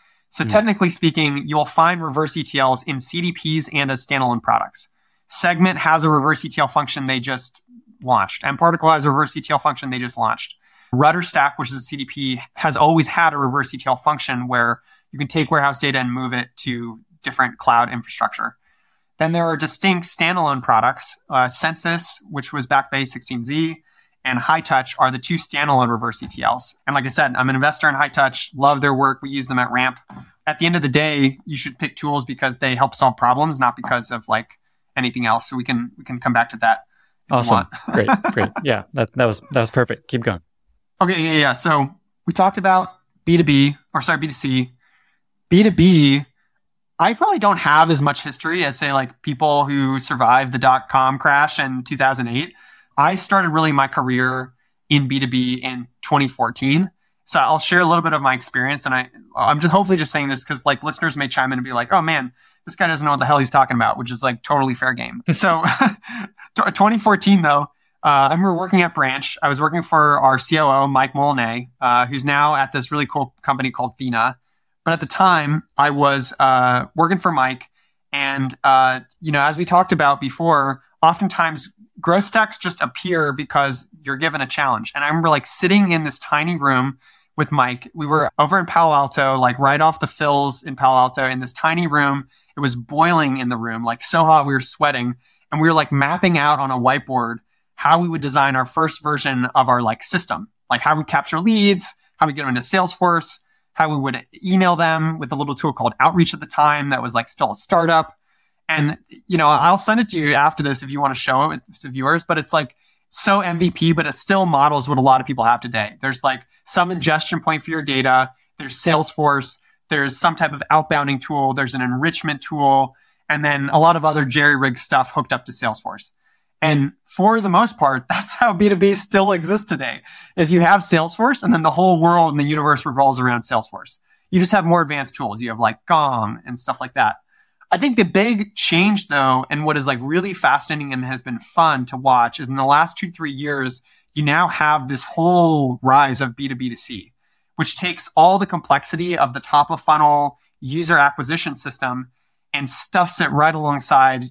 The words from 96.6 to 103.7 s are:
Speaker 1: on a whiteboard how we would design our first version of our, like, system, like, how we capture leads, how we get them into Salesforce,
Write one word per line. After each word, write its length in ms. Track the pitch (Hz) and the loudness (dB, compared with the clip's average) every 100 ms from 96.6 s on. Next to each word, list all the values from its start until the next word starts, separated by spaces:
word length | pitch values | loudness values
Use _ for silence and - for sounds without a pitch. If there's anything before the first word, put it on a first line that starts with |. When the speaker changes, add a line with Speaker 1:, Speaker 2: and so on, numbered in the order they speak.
Speaker 1:
on 100 | 135 | 0
a 80 | 127 | 0
whiteboard 600 | 123 139 123 127 117 113 _ _ _ | 0 0 -2 -4 -4 -6 _ _ _
how 260 | - 143 165 | -4 0 2
we 80 | 175 | 0
would 140 | 160 | -4
design 340 | 139 135 139 131 | -2 0 0 0
our 80 | |
first 380 | 127 - 160 - | -2 -2 -2 -4
version 440 | 151 147 143 127 123 | -4 -4 -2 -2 0
of 220 | 143 127 | 0 2
our, 140 | 123 | 2
like, 200 | 117 113 | 0 -2
system, 460 | - 175 170 85 208 _ - | -4 -4 -4 -8 -10 _ -4
like, 100 | 123 | -2
how 160 | - 156 | 0 0
we 80 | |
capture 360 | 147 147 - 160 | 0 -4 -2 -2
leads, 520 | 196 220 202 196 - - _ - | 0 2 2 2 -4 -14 _ -4
how 100 | 160 | -2
we 60 | |
get 100 | 143 | -2
them 60 | 139 | -4
into 140 | 123 | -2
Salesforce, 800 | 123 196 180 - 180 170 - - _ _ _ | 0 0 0 0 2 2 -2 -8 _ _ _